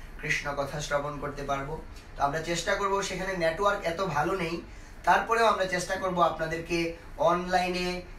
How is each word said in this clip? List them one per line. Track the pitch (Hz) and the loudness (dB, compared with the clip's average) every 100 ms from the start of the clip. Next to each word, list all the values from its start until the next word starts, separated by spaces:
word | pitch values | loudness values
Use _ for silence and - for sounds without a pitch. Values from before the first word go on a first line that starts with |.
| - - | -14 -10
কৃষ্ণ | 151 151 143 139 | -2 -2 -2 -2
কথা | 139 151 | -2 -4
শ্রবণ | 147 147 143 143 | 0 0 0 -4
করতে | 143 139 | -6 -6
পারবো। | 135 135 139 160 - - - - | -2 -2 -2 -8 -10 -16 -14 -2
তো | |
আমরা | 139 156 | 0 0
চেষ্টা | 160 170 202 | -2 -2 0
করব, | 196 196 196 | 0 2 0
সেখানে | - 180 185 180 | 0 -4 -4 0
নেটওয়ার্ক | 160 202 202 202 | 0 2 2 2
এত | 165 170 | -2 -2
ভালো | 190 147 165 190 | 0 0 0 0
নেই, | 165 170 - - - - | -2 -4 -8 -16 -16 -2
তারপরেও | - - - 226 220 | 4 4 6 4 6
আমরা | 208 185 | 4 2
চেষ্টা | - - 190 | 0 -2 -2
করব | 190 175 | 0 4
আপনাদেরকে | 165 - 160 165 165 170 170 - - - | 4 4 -2 -4 -2 0 0 -4 -12 0
অনলাইনে | 160 175 180 185 180 180 180 180 175 | 2 4 2 2 2 0 -2 -4 -8